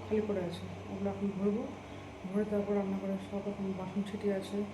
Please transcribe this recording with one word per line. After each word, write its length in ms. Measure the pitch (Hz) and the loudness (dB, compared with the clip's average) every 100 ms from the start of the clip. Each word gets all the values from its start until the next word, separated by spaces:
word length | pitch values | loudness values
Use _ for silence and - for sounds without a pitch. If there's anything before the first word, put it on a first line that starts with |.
| - | 2
খালি 160 | 214 202 | 2 4
পড়ে 140 | 190 175 | 0 0
আছে, 140 | 175 - - - | -4 -6 -8 -6
ওগুলো 160 | 190 196 | -2 0
এখন 140 | 190 202 190 | 2 0 2
ভরবো, 240 | 202 214 277 - - - - - 185 | 4 4 0 -6 -10 -10 -10 -8 -2
ভরে 160 | 196 208 | 0 2
তারপর 220 | 208 202 202 | 2 4 2
রান্না 180 | 190 196 | 4 0
করে 120 | 196 196 - | 0 -2 -2
সব 120 | 202 202 | -2 -2
রকম 180 | 202 190 185 | -2 -2 -2
বাসন 220 | 180 208 196 | -2 0 0
ছিটিয়ে 280 | 202 202 190 | 0 2 2
আছে, 180 | 190 202 208 | 0 -2 -2